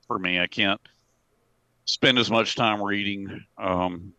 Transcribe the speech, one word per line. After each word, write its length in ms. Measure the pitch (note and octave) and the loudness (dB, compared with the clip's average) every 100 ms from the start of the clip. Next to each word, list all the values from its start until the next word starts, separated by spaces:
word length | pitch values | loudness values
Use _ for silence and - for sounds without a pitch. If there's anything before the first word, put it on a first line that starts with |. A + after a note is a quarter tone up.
| _ | _
for 100 | A2+ | -4
me. 220 | F2+ F2+ | 0 0
I 80 | F2 | 0
can't 320 | - G2+ G2+ - _ _ _ _ _ _ _ _ _ | 0 0 0 -6 _ _ _ _ _ _ _ _ _
spend 340 | - - C#3+ B2+ | -6 2 4 4
as 140 | G#2 | 4
much 240 | A2+ A2 - | 2 0 2
time 260 | A#2 G#2 | 2 2
reading, 600 | G2+ G2+ G2+ G2+ G2 - - - | -2 -2 -2 -4 -8 -12 -16 -8
um, 540 | G2 F2+ F2+ F2 F#2+ | -2 0 0 -4 -12